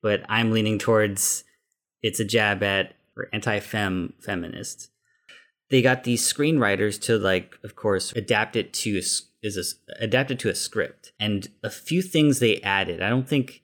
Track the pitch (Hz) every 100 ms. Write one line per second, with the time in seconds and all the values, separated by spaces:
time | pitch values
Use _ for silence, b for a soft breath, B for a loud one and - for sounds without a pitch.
0 | 113 104 - 110 113 110 107 107 - 110
1 | 107 98 - - - _ _ _ _ _
2 | 110 - 107 113 107 98 101 98 95 -
3 | _ - - 107 110 104 - 110 101 92
4 | 87 - - 95 85 - - - - _
5 | b b b b b b _ 131 127 127
6 | 123 117 - - 147 160 110 98 104 104
7 | - 113 95 92 - - - - 110 98
8 | - - 95 110 110 117 - - - 98
9 | - - - _ 107 95 85 - _ -
10 | 113 123 139 123 113 - - 110 71 -
11 | - _ 107 101 95 _ 107 - - 170
12 | 185 165 151 135 120 104 98 98 92 85
13 | 92 123 131 147 123 -